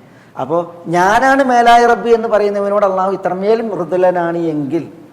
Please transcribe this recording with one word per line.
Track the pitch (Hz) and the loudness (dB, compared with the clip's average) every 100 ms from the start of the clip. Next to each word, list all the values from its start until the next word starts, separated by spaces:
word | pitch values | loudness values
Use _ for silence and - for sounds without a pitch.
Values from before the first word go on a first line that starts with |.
| - - - - | -20 -20 -18 -12
അപ്പോൾ | 131 165 170 - - | -6 -4 -6 -10 -4
ഞാനാണ് | 175 185 233 262 269 | 0 2 2 2 2
മേലായ | 262 240 233 233 240 | 2 2 4 6 4
റബ്ബ് | 226 233 | 2 2
എന്ന് | 226 226 | 0 2
പറയുന്നവനോട് | 208 208 202 202 202 196 | 0 0 -2 -2 0 0
അള്ളാഹു | 190 190 | 0 -2
ഇത്രമേൽ | 196 180 180 202 226 | -4 -4 -4 0 -2
മൃദുലനാണ് | 226 165 170 180 180 180 170 170 | -2 -6 -4 0 0 0 -2 -2
എങ്കിൽ, | 165 151 139 160 123 - - | -4 -4 -4 -6 -8 -14 -20